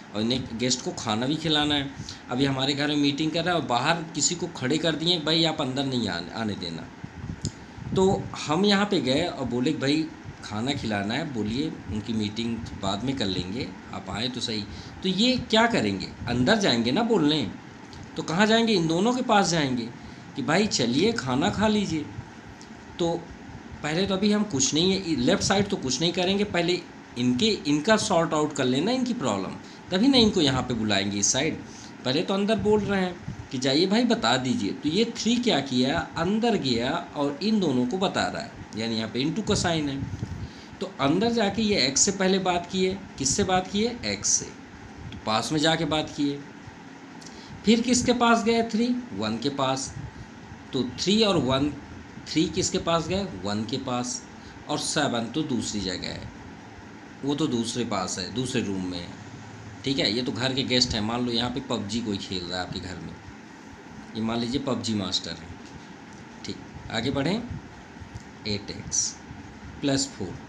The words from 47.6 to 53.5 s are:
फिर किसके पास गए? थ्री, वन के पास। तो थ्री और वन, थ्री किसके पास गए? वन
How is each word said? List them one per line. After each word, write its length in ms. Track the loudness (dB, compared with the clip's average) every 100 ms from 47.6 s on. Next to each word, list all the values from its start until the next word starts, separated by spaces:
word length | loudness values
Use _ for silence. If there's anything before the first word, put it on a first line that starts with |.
फिर 160 | 4 4
किसके 320 | 6 2 4
पास 320 | 4 6 4
गए? 180 | 4 2
थ्री, 340 | 2 2 2 0 -4
वन 240 | -4 -2 0
के 100 | -2
पास। 460 | 0 0 0 -2 -8 -10 -12 -16 -16 -16 -16 -6
तो 120 | -2
थ्री 380 | -2 -2 2 4
और 140 | 6 4
वन, 340 | 4 2 0 -2 -10 -16 -16 -16 -2
थ्री 180 | 0 2
किसके 320 | 0 0 0
पास 300 | 2 2 2
गए? 160 | -2
वन 400 | -4 -6 -4